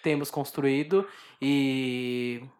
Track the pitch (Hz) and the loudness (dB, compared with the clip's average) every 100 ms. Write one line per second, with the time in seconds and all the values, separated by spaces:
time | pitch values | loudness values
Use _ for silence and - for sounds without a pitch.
0 | 160 147 143 147 143 - 135 139 151 190 | 0 0 0 -4 -4 0 2 2 2 2
1 | 196 - - - 135 143 135 135 131 127 | 0 -6 -20 -4 2 2 2 0 -2 -2
2 | 123 123 123 120 135 - | -2 -2 -4 -6 -10 -20